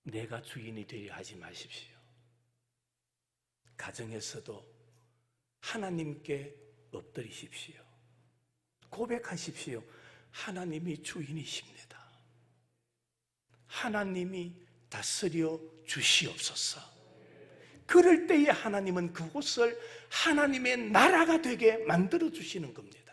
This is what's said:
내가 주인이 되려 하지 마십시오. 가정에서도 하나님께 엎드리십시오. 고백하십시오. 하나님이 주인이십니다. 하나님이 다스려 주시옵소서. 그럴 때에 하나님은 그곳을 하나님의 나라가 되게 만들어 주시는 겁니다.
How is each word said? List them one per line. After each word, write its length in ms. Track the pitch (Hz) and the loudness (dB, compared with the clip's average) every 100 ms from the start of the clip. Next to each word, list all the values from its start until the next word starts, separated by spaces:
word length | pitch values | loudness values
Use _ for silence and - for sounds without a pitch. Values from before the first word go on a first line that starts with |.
내가 380 | - 107 117 117 | -10 -10 -10 -12
주인이 440 | - 131 113 110 101 | -12 -14 -12 -14 -14
되려 280 | 117 101 | -14 -14
하지 220 | 98 95 98 | -16 -16 -16
마십시오. 600 | 87 87 - - - - _ _ _ _ _ _ _ _ _ _ _ _ _ _ _ _ _ - | -18 -18 -16 -16 -18 -20 _ _ _ _ _ _ _ _ _ _ _ _ _ _ _ _ _ -14
가정에서도 1040 | - - 113 113 - 123 - 101 - _ _ _ _ _ _ _ _ _ | -14 -12 -12 -10 -10 -12 -14 -16 -18 _ _ _ _ _ _ _ _ _
하나님께 920 | - 226 196 170 156 139 - 143 143 - - _ _ | -10 -8 -6 -4 -6 -10 -8 -8 -8 -18 -20 _ _
엎드리십시오. 920 | 98 - - 110 - - - - - - _ _ _ _ _ _ _ _ _ _ | -16 -14 -14 -14 -16 -16 -16 -18 -20 -20 _ _ _ _ _ _ _ _ _ _
고백하십시오. 920 | - 233 233 - 175 - - - 117 - - - - _ | -8 -4 -4 -6 -10 -10 -12 -10 -10 -12 -20 -20 -20 _
하나님이 720 | - - 185 180 156 175 147 | -14 -10 -8 -6 -6 -6 -8
주인이십니다. 1000 | - 175 139 160 135 - - - - - - _ _ _ _ _ _ _ _ _ _ _ _ _ _ _ _ | -10 -10 -8 -8 -8 -12 -14 -20 -20 -20 -20 _ _ _ _ _ _ _ _ _ _ _ _ _ _ _ _
하나님이 880 | - 247 208 196 185 180 190 175 175 - _ _ | -6 -4 -2 -2 -4 -4 -6 -10 -12 -20 _ _
다스려 720 | - - - 185 165 160 160 - - - | -10 -6 -2 -2 0 -2 -2 -12 -20 -10
주시옵소서. 920 | 135 - - 175 - - - - - - - - - - - - - - - - | -2 4 4 2 -4 -6 -4 -6 -6 -14 -20 -20 -20 -20 -20 -20 -20 -20 -20 8
그럴 400 | 349 349 330 349 | 10 10 8 6
때에 200 | 320 294 | 6 6
하나님은 680 | - 220 202 190 180 175 | 4 2 -2 0 0 -2
그곳을 680 | 175 160 285 285 - 240 - - - - | -4 -6 -6 -4 2 2 2 -12 -16 -8
하나님의 840 | - 330 294 285 262 247 254 220 | 0 2 4 4 2 0 0 4
나라가 500 | 208 294 349 330 320 | 6 8 8 6 4
되게 360 | 269 220 220 220 | 2 4 4 4
만들어 520 | 220 170 190 339 - | 2 4 4 2 0
주시는 440 | - - 190 139 | -4 -8 -8 -8
겁니다. 260 | 113 - - - | -12 -20 -20 -20